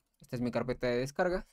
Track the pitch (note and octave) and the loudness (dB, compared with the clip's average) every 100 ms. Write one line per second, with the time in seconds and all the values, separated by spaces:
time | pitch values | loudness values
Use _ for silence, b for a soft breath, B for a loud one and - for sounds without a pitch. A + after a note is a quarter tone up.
0 | _ _ - B2 A#2+ A#2 A#2 B2 B2 A#2+ | _ _ -10 -2 0 0 0 0 0 2
1 | C3+ - F3+ F3+ - | 0 0 0 0 -6